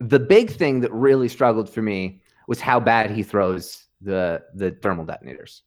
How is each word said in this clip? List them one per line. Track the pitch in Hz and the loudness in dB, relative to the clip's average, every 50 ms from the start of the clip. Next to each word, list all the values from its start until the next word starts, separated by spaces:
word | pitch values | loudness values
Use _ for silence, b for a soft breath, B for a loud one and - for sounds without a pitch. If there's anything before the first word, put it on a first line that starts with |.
The | 123 113 139 135 | -2 2 2 2
big | 120 - 190 220 240 214 | 4 6 6 6 6 4
thing | - - 175 147 135 127 | -4 -2 -2 0 0 0
that | 120 113 | -2 -2
really | 104 113 127 139 135 135 127 117 | -2 2 4 4 4 4 2 -2
struggled | - - 139 120 113 113 107 98 | 0 2 2 2 2 0 -2 -4
for | - 117 | -6 -4
me | 110 107 101 95 92 92 95 - _ _ _ _ _ | -4 -4 -4 -4 -6 -8 -10 -14 _ _ _ _ _
was | - 120 - | -6 -6 -4
how | - - 127 120 | 0 0 0 2
bad | 113 117 113 113 110 104 | 2 2 2 2 0 0
he | 104 110 | -2 -6
throws | 101 - - 101 95 92 92 87 87 - - - _ _ _ _ | -6 -2 0 0 0 0 0 -4 -8 -12 -18 -20 _ _ _ _
the, | 95 98 95 92 90 87 82 82 - _ - | -8 -4 -4 -2 -2 -2 -4 -6 -10 _ -10
the | 95 98 92 80 - | -4 -4 -4 -4 -2
thermal | - 104 92 85 80 | -4 -2 -2 -2 -6
detonators. | 80 78 - - 67 65 - - - - - _ | -10 -12 -14 -14 -18 -18 -18 -18 -20 -20 -20 _